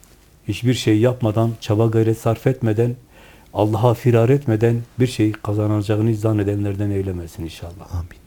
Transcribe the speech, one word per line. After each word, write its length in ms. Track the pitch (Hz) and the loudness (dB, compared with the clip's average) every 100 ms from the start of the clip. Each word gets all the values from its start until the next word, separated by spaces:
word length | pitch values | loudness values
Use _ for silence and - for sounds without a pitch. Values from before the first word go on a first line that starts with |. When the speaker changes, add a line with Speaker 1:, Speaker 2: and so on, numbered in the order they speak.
| - _ _ _ - | -20 _ _ _ -8
Speaker 1:
hiçbir 260 | 101 120 | -2 0
şey 240 | 120 - 107 | 0 2 4
yapmadan, 520 | 123 120 113 110 113 113 | 2 0 -2 0 0 -2
çaba 260 | - 104 113 | -2 2 2
gayret 320 | 113 110 110 | 2 2 0
sarf 280 | 117 110 - | -2 0 0
etmeden, 480 | 127 113 107 120 123 - - - - - | 0 0 0 0 -2 -12 -20 -20 -20 -12
Allah'a 400 | - 107 107 123 | -2 0 2 2
firar 340 | 117 127 117 113 | 2 2 4 4
etmeden 520 | 143 143 107 117 117 120 - | 2 2 2 2 0 -4 -2
bir 80 | 123 | -2
şey 260 | - 107 | 0 -2
kazanacağını 840 | 107 - 104 104 107 101 107 110 | -2 -4 -2 0 0 0 0 0
zannedenlerden 760 | 110 110 107 101 101 101 98 104 | 0 0 0 0 -2 -2 -4 -2
eylemesin 540 | 98 95 90 85 - | -2 -4 -6 -10 -12
inşallah. 500 | 82 - 85 90 80 | -12 -12 -16 -16 -12
Speaker 2:
Amin. 140 | 87 85 - | -10 -10 -14